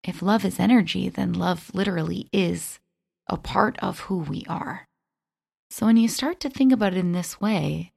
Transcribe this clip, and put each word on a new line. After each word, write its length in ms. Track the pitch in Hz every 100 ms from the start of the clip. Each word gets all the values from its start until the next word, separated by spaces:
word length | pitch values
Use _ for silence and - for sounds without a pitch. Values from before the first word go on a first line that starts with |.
If 180 | - 175
love 240 | 180 220 196
is 140 | -
energy, 500 | 185 247 165 185 185
then 240 | 165 180
love 400 | 175 175 170 -
literally 540 | 190 196 180 160 175 -
is 460 | - 175 175 - - _ _ _ _ _
a 100 | -
part 400 | - - - -
of 220 | 190 -
who 160 | - 190
we 280 | 151 160 -
are. 360 | 165 - 185 - _ _ _ _ _ _ _ _
So 160 | - 220
when 120 | 226
you 100 | 226
start 320 | - 285 370
to 80 | 285
think 240 | - 269
about 200 | 254 202
it 60 | 185
in 120 | 180
this 280 | 175 175 -
way 520 | 208 208 151 156 170